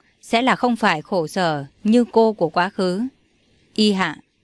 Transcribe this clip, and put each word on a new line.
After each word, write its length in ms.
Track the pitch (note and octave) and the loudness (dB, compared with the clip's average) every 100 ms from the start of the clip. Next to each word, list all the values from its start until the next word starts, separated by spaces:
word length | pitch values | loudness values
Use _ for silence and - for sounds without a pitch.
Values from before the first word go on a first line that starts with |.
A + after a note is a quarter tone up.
| _ _ | _ _
sẽ 200 | - A3+ | -4 -2
là 140 | B3+ F#3+ | 0 0
không 200 | B3 A3+ | 0 0
phải 260 | G#3 D#3+ | 0 0
khổ 260 | - F#3+ D#3 | -2 -4 -2
sở 380 | F#3+ F3 D3 C#3 _ | -2 -2 -2 -6 _
như 220 | G#3 A#3+ A#3 | 2 2 2
cô 220 | A3+ A3+ | 2 2
của 160 | G#3+ D#3+ | 2 -2
quá 200 | F3+ F3+ | -2 -2
khứ. 380 | - F#3 F3+ B3+ - _ _ _ _ _ | -2 -2 -2 -6 -10 _ _ _ _ _
Y 180 | - G#3+ | 0 0
Hạ. 260 | G3 F3 - - _ | 2 -2 -6 -16 _